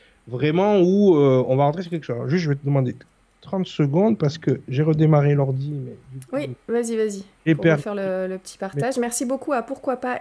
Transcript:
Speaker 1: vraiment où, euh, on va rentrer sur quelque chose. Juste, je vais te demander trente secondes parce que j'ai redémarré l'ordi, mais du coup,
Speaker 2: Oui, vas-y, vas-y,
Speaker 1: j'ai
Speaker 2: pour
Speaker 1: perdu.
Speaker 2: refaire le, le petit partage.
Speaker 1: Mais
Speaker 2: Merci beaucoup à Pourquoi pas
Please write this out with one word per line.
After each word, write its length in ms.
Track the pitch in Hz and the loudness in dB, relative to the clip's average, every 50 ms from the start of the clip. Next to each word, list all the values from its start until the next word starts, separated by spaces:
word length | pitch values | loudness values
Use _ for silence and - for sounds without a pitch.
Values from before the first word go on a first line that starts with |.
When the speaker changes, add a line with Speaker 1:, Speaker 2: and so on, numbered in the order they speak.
| _ _ _ _ _ | _ _ _ _ _
Speaker 1:
vraiment 520 | - 120 120 139 151 160 175 196 208 208 196 | -10 -4 -2 0 0 2 2 2 4 4 4
où, 340 | 170 180 190 202 208 196 170 | 4 4 4 6 6 6 6
euh, 280 | 147 143 135 131 127 123 | 6 6 6 4 4 4
on 80 | - 131 | 2 2
va 80 | 135 143 | 2 2
rentrer 180 | 143 151 180 | 2 0 -2
sur 80 | 185 170 | -6 -6
quelque 160 | 170 160 139 | -8 -8 -6
chose. 240 | - 120 117 123 127 | -6 -6 -6 -4 -2
Juste, 140 | 151 185 170 | -2 0 0
je 60 | 151 | 0
vais 60 | 143 | -2
te 80 | 143 147 | -2 -2
demander 300 | 143 143 139 131 127 143 - - _ _ _ _ _ _ _ | 0 0 0 0 0 -4 -8 -16 _ _ _ _ _ _ _
trente 260 | - - - 190 180 | -12 -6 -4 -4 -4
secondes 500 | - - - 151 139 139 175 202 220 220 | -4 -2 0 0 2 2 2 2 2 2
parce 200 | - 156 143 143 | 2 0 -2 -2
que 220 | - - 147 131 120 - | -2 -2 -2 -2 -2 -4
j'ai 160 | - 127 135 156 | -6 -2 0 0
redémarré 500 | 165 156 156 156 151 156 147 143 147 143 | 2 2 4 4 4 6 4 4 4 2
l'ordi, 380 | 143 139 135 131 135 139 147 151 | 2 0 0 -2 -4 -4 -6 -6
mais 220 | 139 127 123 117 - _ 131 | -8 -10 -12 -14 -18 _ -18
du 140 | 131 135 131 | -18 -18 -12
coup, 100 | - - | -8 -6
Speaker 2:
Oui, 140 | 277 294 135 120 - _ | -6 -6 -6 -10 -12 _
vas-y, 300 | - 226 240 240 226 233 | -4 -4 -2 -2 -2 -2
vas-y, 260 | 220 220 214 202 190 190 - _ _ _ | -2 -2 -2 -4 -8 -12 -16 _ _ _
Speaker 1:
j'ai 100 | 160 160 | 0 0
Speaker 2:
pour 80 | 147 - | 4 4
Speaker 1:
perdu. 140 | 165 156 143 | 2 2 2
Speaker 2:
refaire 160 | - 107 - | 0 -6 -8
le, 320 | 202 196 190 185 185 185 | -6 -6 -4 -4 -4 -6
le 100 | 185 190 | -6 -8
petit 200 | 185 - - - | -10 -12 -18 -12
partage. 400 | _ 196 190 - 143 226 247 269 | _ -12 -8 -6 -4 -4 -2 -2
Speaker 1:
Mais 40 | 254 | -4
Speaker 2:
Merci 220 | 240 240 233 - 285 | -4 -4 -4 -4 -4
beaucoup 280 | 240 269 269 - - 285 | -4 -4 -6 -4 -4 -4
à 80 | 240 | -4
Pourquoi 340 | 233 - 269 - - 285 247 | -4 -6 -12 -8 -6 -6 -6
pas 240 | 254 - 254 247 - | -4 -4 -6 -6 -6